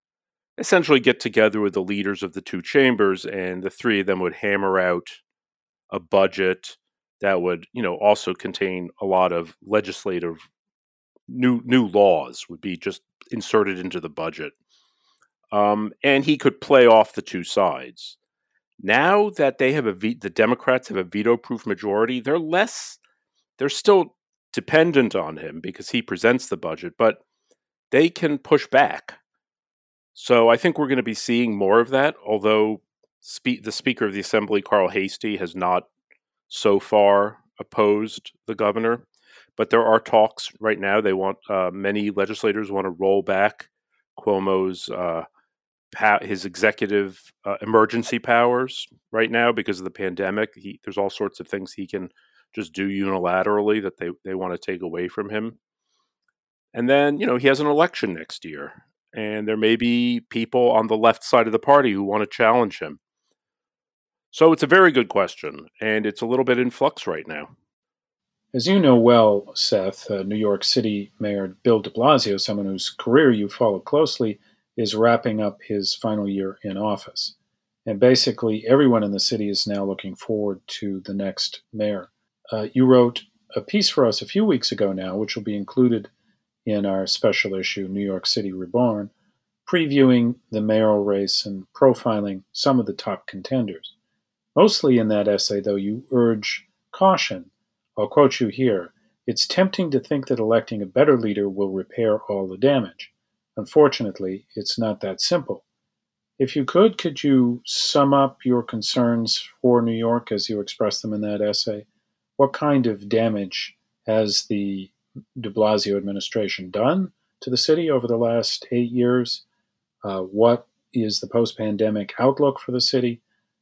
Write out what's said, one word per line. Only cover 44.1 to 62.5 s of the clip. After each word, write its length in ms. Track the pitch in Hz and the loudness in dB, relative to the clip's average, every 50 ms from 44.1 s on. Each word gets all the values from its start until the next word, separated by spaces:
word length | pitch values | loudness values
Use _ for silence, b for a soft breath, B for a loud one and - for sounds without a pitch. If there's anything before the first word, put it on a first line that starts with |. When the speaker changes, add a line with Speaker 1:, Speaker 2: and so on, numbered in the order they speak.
| _ - | _ -6
Speaker 1:
Cuomo's, 720 | - 110 101 95 95 98 95 95 95 92 92 - - - | -4 -2 -2 0 0 0 0 0 -2 -2 -6 -8 -10 -10
uh, 340 | 110 90 90 85 82 82 80 - _ _ _ _ _ _ _ _ _ _ _ _ - | -8 -6 -6 -6 -6 -8 -10 -12 _ _ _ _ _ _ _ _ _ _ _ _ -6
pa-, 240 | - 110 107 104 - | 0 2 2 2 2
his 240 | - - 101 90 92 | 0 -4 -8 -6 -8
executive, 840 | 95 85 - 117 107 - - 113 98 104 101 101 95 92 - - - _ _ - | -10 -4 0 0 0 0 -2 -2 -2 0 -2 -2 -4 -8 -16 -20 -20 _ _ -8
uh, 100 | 101 98 - | -8 -8 -6
emergency 580 | 104 110 110 110 110 - 117 117 113 - 123 113 | -2 2 4 4 4 4 0 -4 -4 -4 -6 -4
powers 640 | - 127 117 120 120 120 123 123 131 127 - - - - _ _ _ _ | 0 2 2 4 4 2 2 0 -4 -6 -8 -12 -16 -16 _ _ _ _
right 200 | - 113 113 113 | -2 -2 0 0
now 200 | 117 117 117 120 | 0 2 2 2
because 280 | 113 - - - 98 92 | 0 0 -4 -4 -6 -6
of 60 | 92 | -8
the 60 | 90 | -12
pandemic. 580 | - - 98 92 90 92 98 95 98 107 110 - _ | -10 -8 -8 -6 -6 -4 -4 -4 -2 -4 -4 -4 _
He, 240 | 117 110 98 - - _ | -12 -18 -18 -18 -16 _
there's 140 | 104 95 | -8 -4
all 120 | 101 98 98 | -4 -4 -4
sorts 300 | - - 104 98 - - | -4 -6 -6 -8 -8 -12
of 80 | - | -12
things 260 | - - 98 92 - - | -10 -10 -10 -10 -12 -12
he 140 | - 95 | -14 -12
can 220 | - - 95 92 - _ _ _ _ _ _ _ _ _ | -10 -10 -10 -10 -12 _ _ _ _ _ _ _ _ _
just 200 | 113 101 82 - | -12 -12 -10 -8
do 160 | 95 98 98 | -6 -6 -4
unilaterally 920 | 98 98 98 95 95 92 87 87 90 92 95 104 104 104 104 107 107 110 | -4 -4 -2 -2 -2 -2 -2 0 0 0 0 0 0 0 0 0 0 0
that 160 | 98 92 - | -2 -6 -8
they, 120 | _ 87 87 87 - - | _ -10 -10 -10 -10 -10
they 100 | 95 95 | -8 -8
want 180 | 92 95 90 87 | -6 -6 -6 -8
to 180 | 87 - - | -8 -8 -8
take 100 | 92 85 | -8 -8
away 260 | 92 85 82 87 90 | -8 -8 -6 -6 -8
from 220 | 90 - 110 101 101 | -6 -6 -8 -8 -8
him. 300 | 107 107 110 117 - _ _ _ _ _ _ _ _ _ _ _ _ _ _ _ _ _ _ _ _ _ _ _ - | -8 -8 -8 -8 -12 _ _ _ _ _ _ _ _ _ _ _ _ _ _ _ _ _ _ _ _ _ _ _ -8
And 160 | 117 120 127 | -4 0 2
then, 280 | 139 143 143 147 147 | 4 4 4 2 0
you 80 | 170 220 | 0 -2
know, 120 | 240 123 | -2 0
he 100 | 123 135 | 2 2
has 120 | 139 135 139 | 2 2 2
an 60 | 151 | 0
election 460 | 147 147 151 170 175 - - - 101 87 | 0 2 2 2 0 0 -4 -6 -6 -6
next 300 | 80 78 - - - - | -10 -12 -16 -16 -16 -14
year, 280 | 80 76 71 71 71 - - _ _ _ _ _ _ - | -14 -14 -14 -14 -16 -18 -20 _ _ _ _ _ _ -12
and 340 | 113 107 107 107 107 107 | -10 -8 -6 -6 -4 -4
there 100 | 107 110 | -2 -2
may 180 | 107 110 113 117 | 2 2 2 2
be 440 | 117 123 120 120 120 120 123 120 117 - _ | 2 2 0 0 0 0 -2 -2 -4 -8 _
people 420 | - 117 110 - - 123 123 120 | -8 -6 -4 -2 0 2 4 4
on 160 | 113 110 110 | 4 2 2
the 100 | 110 110 | 2 2
left 260 | 107 110 113 110 - - | 4 4 4 4 2 0
side 220 | - - 120 113 | 2 2 4 4
of 80 | 113 107 | 2 0
the 60 | 110 | 0
party 320 | - 143 139 143 131 117 98 | 4 6 6 6 6 4 0
who 100 | 98 101 | -2 -2
want 200 | 98 104 110 104 | -2 -2 -2 -2
to 40 | |
challenge 520 | - - - 117 110 | -4 0 2 4 4